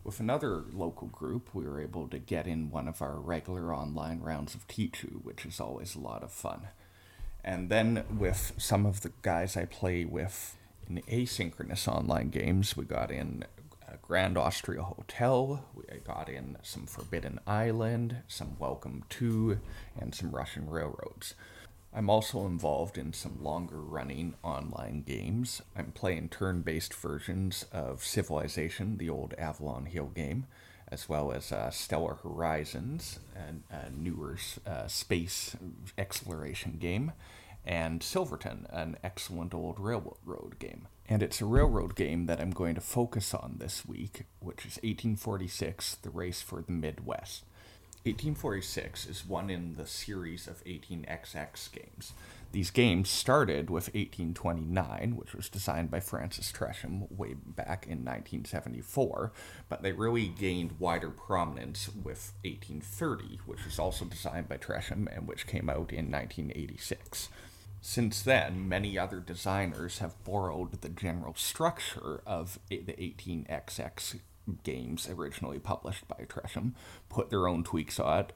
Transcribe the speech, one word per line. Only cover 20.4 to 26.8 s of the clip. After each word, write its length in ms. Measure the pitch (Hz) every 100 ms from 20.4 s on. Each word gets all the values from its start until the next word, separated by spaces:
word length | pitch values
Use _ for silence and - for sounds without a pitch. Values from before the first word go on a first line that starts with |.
| 67 - 76
Railroads. 680 | 80 76 - - - - - - - - - -
I'm 160 | - 101
also 380 | 107 107 - 95
involved 500 | 85 78 71 85 -
in 160 | 71
some 300 | - - -
longer 360 | 73 80 87 78
running 540 | 76 78 67 69 85 -
online 640 | 85 69 76 - 57 71
games. 580 | - 65 53 104 123 - - 101
I'm 140 | -
playing 380 | - 95 82 82
turn-based 640 | - 95 90 82 80